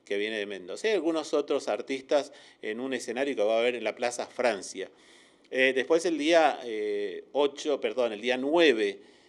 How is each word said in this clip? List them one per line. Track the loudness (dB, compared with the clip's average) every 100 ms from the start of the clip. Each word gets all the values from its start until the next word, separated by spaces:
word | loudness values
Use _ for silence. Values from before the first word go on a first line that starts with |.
| -6
que | -4
viene | -2 -4
de | -6
Mendoza. | -8 -10 -6 -2
Hay |
algunos | 0 0 -2 -2
otros | -2 0 -2 -2
artistas | -4 -4 -6 0 0 0 -10 -20 _
en | -8 -6
un | -6
escenario | -6 -6 -4 -2 0
que |
va | 2 2
a |
haber | 0 0
en |
la | -4
Plaza | -2 -4 -4 -8
Francia. | -2 0 0 -6 -10 -12 _ -20 -20 -20 _ -6
Eh, | 2 2 4
después | 2 2 2
el | 0
día, | 4 6 6 2
eh, | -4 -4 -2 -2 -4 -8 -4
ocho, | 0 0 0 -2 -2
perdón, | -2 0 -2
el | -2
día | -2 -2
nueve | 2 4 6 6 2 -2 -12 -20